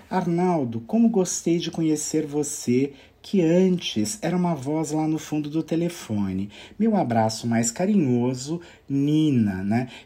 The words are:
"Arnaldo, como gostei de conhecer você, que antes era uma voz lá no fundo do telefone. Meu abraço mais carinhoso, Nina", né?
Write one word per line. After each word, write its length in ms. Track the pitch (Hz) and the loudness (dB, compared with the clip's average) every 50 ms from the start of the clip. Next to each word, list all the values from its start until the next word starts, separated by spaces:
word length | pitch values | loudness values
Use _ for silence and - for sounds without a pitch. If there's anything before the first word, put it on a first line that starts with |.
| - - | -14 -4
"Arnaldo, 720 | - 185 175 175 170 170 180 185 175 156 135 117 113 113 | -4 -2 0 0 0 2 2 2 2 0 0 -2 -4 -8
como 260 | - - - 226 233 226 | -8 -2 2 4 4 4
gostei 500 | 180 190 180 175 - - - 165 170 170 | 4 2 0 0 -2 -4 0 0 0 0
de 120 | 165 165 | 0 -4
conhecer 540 | - - 160 156 151 151 - - - 156 151 | -4 -2 0 0 0 0 -2 -2 -2 -2 -2
você, 680 | 143 143 151 147 - - - - 120 120 127 139 143 - - - - _ _ | -2 -2 -4 -4 -4 -6 -8 -2 0 2 2 2 0 -4 -12 -20 -20 _ _
que 200 | - - - 190 | -12 -2 0 2
antes 760 | 165 160 170 185 190 185 180 170 - - - 110 107 - - - | 4 4 4 4 4 4 2 0 -2 -4 -2 -2 -2 -2 -4 -6
era 140 | - 160 170 | -4 -2 -2
uma 200 | 180 180 175 165 | 0 0 0 -2
voz 360 | 139 123 143 151 156 160 143 | -2 -4 -4 -2 -2 -2 -2
lá 160 | 151 156 156 156 | -2 -2 0 0
no 120 | 156 151 | -2 -2
fundo 300 | - - 151 151 147 147 | -4 -4 -4 -4 -4 -2
do 120 | 147 160 | -4 -4
telefone. 880 | 156 - 170 160 170 170 170 - - - 110 104 101 95 92 92 101 104 - - - - - - | -2 -2 -2 -2 -2 -2 -4 -6 -8 -4 -2 -2 -2 -2 -2 -4 -4 -6 -10 -18 -20 -16 -4 -2
Meu 180 | 107 113 110 | 0 2 2
abraço 500 | 185 151 123 113 113 110 110 110 - - | 2 2 2 2 2 2 2 0 -2 -4
mais 240 | 120 117 117 117 - | 0 0 0 0 0
carinhoso, 920 | - - 180 196 214 196 151 127 123 120 120 127 131 127 131 147 165 170 - - - - _ - | -2 -2 0 2 4 4 4 4 2 2 2 0 -2 -4 -6 -6 -8 -8 -8 -14 -20 -20 _ -4
Nina", 720 | 139 139 143 147 151 156 156 151 135 120 110 101 92 92 95 | -2 0 0 2 2 2 4 4 4 4 2 2 0 -2 -2
né? 260 | 101 110 120 131 131 - - - | 0 0 0 -2 -4 -8 -18 -12